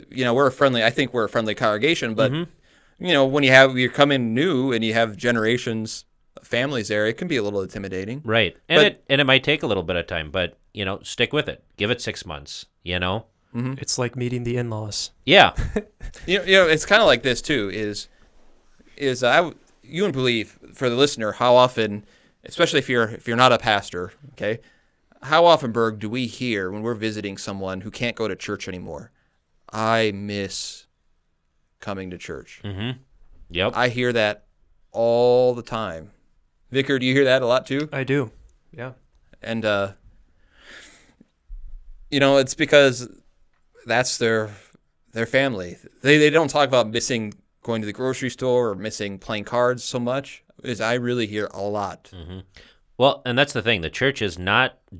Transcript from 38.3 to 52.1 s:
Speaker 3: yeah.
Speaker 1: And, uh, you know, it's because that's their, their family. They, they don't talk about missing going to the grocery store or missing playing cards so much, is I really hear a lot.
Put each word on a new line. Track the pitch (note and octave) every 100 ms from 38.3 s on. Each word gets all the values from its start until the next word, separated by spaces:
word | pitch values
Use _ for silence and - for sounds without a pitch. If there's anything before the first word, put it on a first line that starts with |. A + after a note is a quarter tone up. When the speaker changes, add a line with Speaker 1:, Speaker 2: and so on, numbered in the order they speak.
| - - _ _
Speaker 3:
yeah. | D3+ B2+ B2+ _ _ _ -
Speaker 1:
And, | - A2+
uh, | G#2+ G2+ G2 F#2+ - _ _ _ _ _ - - - _ _ _ _ _ - - - - - - -
you | C#3+
know, | C#3 C#3
it's | C3
because | - D3 D3 C#3 A#2+ A#2+ - _ _ _ _ _ _ -
that's | A#2 B2+ -
their, | A#2 A2+ G#2+ G2+ _ _ _ _ _
their | A2+ A#2
family. | C3+ C#3 G#2 F2 F2 - _
They, | C3 D3+
they | D3+
don't | D#3 D3+
talk | D3 C#3
about | B2+ G#2+
missing | A#2 - B2 G#2+ - _ _
going | - A2+
to | G#2+
the |
grocery | G2+ C3 B2+ B2+
store | - B2+ B2 A#2
or |
missing | F#2+ G#2+ - G#2 G2
playing | - G#2+
cards | G2+ A#2+ B2 B2
so | - B2+
much, | A#2+ C3 C#3 - _ _
is | - G#2+
I | A2
really | B2 A#2+ B2 G#2+
hear | G#2 G2+
a | F#2+
lot. | G2+ G#2 G2 - -